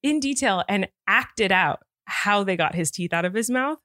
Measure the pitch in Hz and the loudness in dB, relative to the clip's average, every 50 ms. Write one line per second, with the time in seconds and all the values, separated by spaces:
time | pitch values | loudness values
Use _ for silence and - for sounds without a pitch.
0 | - 285 302 311 269 277 285 - 269 240 196 180 - - 202 202 190 - _ _ | 2 2 0 2 0 -2 -2 0 2 2 2 2 0 0 0 -2 -2 -4 _ _
1 | _ - 196 233 262 - _ - 214 190 185 185 180 147 - - _ _ _ _ | _ 2 2 2 2 -2 _ -2 0 2 4 2 2 2 0 -4 _ _ _ _
2 | _ - - - - 208 208 208 202 190 185 170 165 - - 175 170 151 - - | _ -10 -6 -4 0 2 2 2 2 0 0 0 0 0 0 -2 -4 -4 -4 -6
3 | 175 170 170 170 170 180 185 220 226 226 247 254 262 277 311 - _ | -6 -2 -2 0 -2 0 -2 -2 -4 -2 -2 -2 -2 -2 -4 -6 _